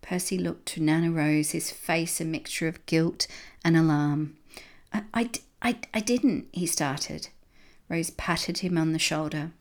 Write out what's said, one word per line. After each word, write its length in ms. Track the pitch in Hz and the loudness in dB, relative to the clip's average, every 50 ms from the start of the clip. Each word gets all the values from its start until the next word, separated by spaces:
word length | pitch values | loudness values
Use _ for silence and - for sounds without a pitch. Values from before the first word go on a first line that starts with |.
Percy 360 | - - 185 180 180 - 196 180 | -6 -4 -4 -4 -2 -2 -2 0
looked 280 | 180 170 165 - - | 0 -2 -4 -6 -8
to 160 | - - 160 | -10 -4 0
Nana 280 | 156 156 156 165 170 165 | 2 4 4 4 4 2
Rose, 400 | 165 160 151 151 151 151 151 151 | 2 2 2 2 4 2 2 0
his 200 | - 165 - - | -2 -4 -4 -4
face 500 | - - - - 160 170 165 170 - - | -8 -10 -4 -2 0 0 0 -2 -2 -4
a 40 | 175 | -4
mixture 440 | 160 160 151 - - - - 170 160 | -4 -4 -6 -6 -8 -6 -2 -2 -2
of 160 | 165 - - | -4 -4 -4
guilt 400 | - - 160 160 170 - - - - - - - - - - - | 0 2 4 4 2 0 -2 -6 -6 -6 -18 -18 -20 -20 -2 2
and 120 | - 165 | 4 6
alarm. 600 | 165 160 160 151 147 147 147 147 151 156 151 - - _ - - - - - - - - _ | 6 6 6 6 4 4 2 2 0 -2 -4 -6 -16 _ -20 -20 -20 -20 -20 -20 -20 -20 _
I, 100 | - 214 208 - | -6 -6 -4 -2
I 120 | - 233 233 | -2 -2 -2
d-, 160 | 233 - - - - _ _ | -2 -4 -10 -12 -14 _ _
I, 160 | - 240 233 233 - - | -2 -2 -2 -2 -6 -6
I 80 | - 220 | -4 -4
didn't, 460 | 214 - 240 247 - 277 185 143 - - | 0 2 0 4 4 4 2 2 -4 -6
he 140 | - - 180 | -4 -4 -2
started. 640 | 165 - - 151 139 135 147 - - - 160 - - - - - _ _ - - - - - _ _ | -2 0 0 0 0 0 -2 -4 -6 -8 -10 -10 -12 -16 -20 -20 _ _ -20 -20 -20 -20 -20 _ _
Rose 220 | 170 165 165 165 | -2 -2 -2 -2
patted 480 | - - - - 170 165 - - 175 - | -6 -6 -2 -2 -2 0 0 -4 -4 -2
him 180 | - 180 175 165 | -2 0 2 2
on 140 | 160 160 | 2 2
the 60 | 160 160 | 2 2
shoulder. 540 | - - 170 156 156 151 156 156 147 165 - _ | 0 0 0 0 -2 -2 -4 -6 -6 -6 -10 _